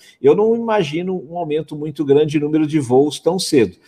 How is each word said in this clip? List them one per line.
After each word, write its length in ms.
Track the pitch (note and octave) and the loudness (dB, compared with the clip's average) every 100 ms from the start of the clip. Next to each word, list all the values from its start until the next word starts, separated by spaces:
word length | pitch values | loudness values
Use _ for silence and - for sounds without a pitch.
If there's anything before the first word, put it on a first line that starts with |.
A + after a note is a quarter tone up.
| _ _ | _ _
eu 120 | C3+ | 2
não 220 | F3 A3 A#3 | 4 2 0
imagino 680 | A3+ G#3+ D3 D#3 F3+ F3+ - | -2 -2 -2 -4 -6 -8 -8
um 80 | E3+ | -10
aumento 380 | E3 D3+ D3+ D3+ | -6 -6 -6 -10
muito 300 | D3+ C#3+ C#3+ | -10 -4 2
grande 260 | C#3 D3+ | 2 2
de 80 | D3+ | 0
número 260 | D3 D#3 D3+ | 0 0 0
de 140 | D3+ | -2
voos 400 | A#2+ B2+ D3 - | 2 2 2 0
tão 180 | E3 F#3 | -2 -2
cedo. 380 | - C#3+ G2+ - | 0 2 2 -2